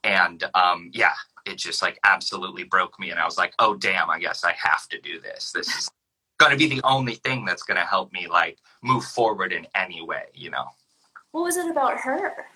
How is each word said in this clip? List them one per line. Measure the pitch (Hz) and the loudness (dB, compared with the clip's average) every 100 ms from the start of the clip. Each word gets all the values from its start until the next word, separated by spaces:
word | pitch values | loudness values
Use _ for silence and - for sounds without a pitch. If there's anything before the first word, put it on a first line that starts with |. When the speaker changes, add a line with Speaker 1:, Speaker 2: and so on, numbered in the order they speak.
Speaker 1:
And, | 107 95 85 85 82 | 4 4 4 0 0
um, | 92 90 87 87 | 4 4 2 -6
yeah, | - 90 76 - - | 2 2 2 -12 -14
it | 98 90 | -12 -8
just, | 87 - | -6 -2
like, | 90 - | -2 2
absolutely | 101 95 - 95 92 95 | 4 4 0 -6 -8 -10
broke | 90 95 87 - | 0 0 0 -4
me. | 90 | -6
And | 85 | -2
I | 85 | -2
was | 90 | 0
like, | 87 - | 0 4
"Oh, | 113 | 2
damn, | 98 98 92 82 | 2 0 2 2
I | 82 | 0
guess | 85 - | -2 0
I | 87 | -2
have | - 80 78 - | 0 2 0 -2
to | - | -12
do | 73 82 | -10 -12
this. | - - - | -12 -12 -8
This | 85 - | -6 -6
is | - - _ _ _ _ _ | -6 -6 _ _ _ _ _
gonna | 151 143 | 6 6
be | 156 | 2
the | 135 | 2
only | 131 135 127 113 | 2 2 0 -4
thing | 131 127 | -4 -2
that's | 98 87 | -4 -4
gonna | - 92 | -2 -2
help | 87 98 92 | 2 0 -2
me, | 90 87 | -8 0
like, | 87 82 - _ _ | 0 0 -4 _ _
move | 123 123 | 0 0
forward | - - 113 101 92 | 0 0 2 2 -2
in | 85 - | -4 -4
any | 95 92 82 | -4 -4 -8
way," | 82 78 - | -8 -8 -8
you | - 85 | -16 -8
know? | 67 64 _ _ _ _ - _ | -8 -8 _ _ _ _ -20 _
Speaker 2:
What | 311 | -4
was | 349 349 | -2 -2
it | 339 | -2
about | 294 254 - | 0 0 0
her? | 262 302 392 - - | -4 -2 -4 -8 -16